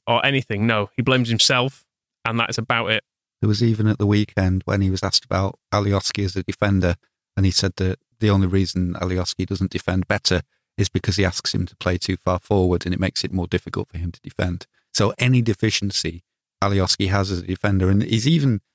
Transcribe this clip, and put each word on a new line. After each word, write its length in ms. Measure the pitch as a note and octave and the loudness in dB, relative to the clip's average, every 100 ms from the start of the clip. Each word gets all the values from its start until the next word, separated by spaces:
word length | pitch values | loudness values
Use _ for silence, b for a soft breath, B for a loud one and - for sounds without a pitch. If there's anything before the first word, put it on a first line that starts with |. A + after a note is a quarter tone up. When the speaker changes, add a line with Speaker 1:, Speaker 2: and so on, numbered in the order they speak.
| - | -2
Speaker 1:
or 180 | A#2 C3+ | 0 2
anything? 400 | C3+ - G#2 A2+ | -2 -2 -2 0
No, 240 | A2 G2+ - | 0 -2 -2
he 60 | |
blames 280 | A#2+ C3 A#2 | 0 2 2
himself, 540 | A2+ - C3 B2+ - _ _ _ _ | 2 2 2 0 -6 _ _ _ _
and 160 | A#2 A2+ | -4 -2
that 100 | A#2 | -2
is 80 | A#2 | -4
about 340 | A2 A#2 A2 | -2 0 0
it. 120 | A2 - _ _ _ | -2 -4 _ _ _
Speaker 2:
There 60 | G#2+ | 0
was 120 | G#2 | 2
even 260 | A#2 A2 G#2+ | 2 2 2
at 100 | G#2 | 2
the 100 | G2+ | 2
weekend 560 | G#2 G#2+ - F#2+ F#2 - | 2 2 0 2 0 0
when 160 | G2+ | 0
he 80 | G2 | 0
was 140 | F#2+ | 0
asked 220 | G2 - - | -2 -4 -2
about 340 | F#2 G2 - _ | -2 -2 -6 _
Alioski 500 | G2+ G2+ G2 - - | -2 0 0 -2 -4
as 120 | G2 F#2+ | -4 -4
a 80 | |
defender, 520 | F2+ - G#2 G2 F2+ E2+ _ _ _ - | -6 -2 2 2 2 0 _ _ _ 0
and 100 | F#2+ | 2
he 60 | |
said 220 | - G2 - | 2 -2 -2
that 220 | F#2 F#2 _ _ | -4 -4 _ _
the 100 | G#2+ | 2
only 180 | G2 F#2+ | 4 4
reason 460 | G2 F#2 F2+ F2+ | 2 0 0 -2
Alioski 520 | F2 F#2 F#2 F2 - F#2 | -2 -4 -2 -4 -4 -4
doesn't 260 | F#2+ F#2 | -2 -2
defend 360 | - - F#2 F2+ | -4 -2 -2 0
better 340 | G2+ - F2+ - _ _ - | -2 0 -2 -2 _ _ -4
is 120 | G2+ | -2
because 260 | F#2 - F#2 | -2 -2 0
he 80 | |
asks 300 | F#2+ - - | 0 -2 -4
him 120 | - F#2 | -4 -4
to 100 | - | -4
play 200 | F#2 F2+ | -4 -2
too 200 | - F#2 | -2 -4
far 220 | - F2+ | -2 -2
forward 460 | - G2+ F#2 F2 - | 0 2 2 2 -2
and 80 | |
it 60 | F2 | -2
makes 240 | F#2 - | -2 -4
it 80 | - | -6
more 160 | F#2+ F2 | -4 -2
difficult 400 | F#2 - - G2 | -4 -4 -8 -8
for 80 | F2 | -6
him 140 | E2+ | -8
to 80 | - | -8
defend. 440 | - - F#2 F2 - _ _ | -14 -6 -4 -4 -10 _ _
So 200 | - G#2 - | -2 -2 0
any 240 | B2 B2+ | 2 4
deficiency 840 | A2+ G2+ A2 - G2+ - E2 E2+ - _ _ _ | 2 0 0 -2 -4 -4 -6 -8 -16 _ _ _
Alioski 460 | G2 G2 F#2 - F#2+ | 0 0 0 0 0
has 220 | G2 G2 | 0 0
as 80 | F2+ | -4
a 80 | F2+ | -4
defender, 420 | F#2 G#2 F#2+ F#2 | -4 0 2 4
and 120 | G2 | 2
he's 240 | A2+ A2+ A#2+ | 2 0 2
even, 340 | E3 C#3 G#2+ - | 2 2 -2 -6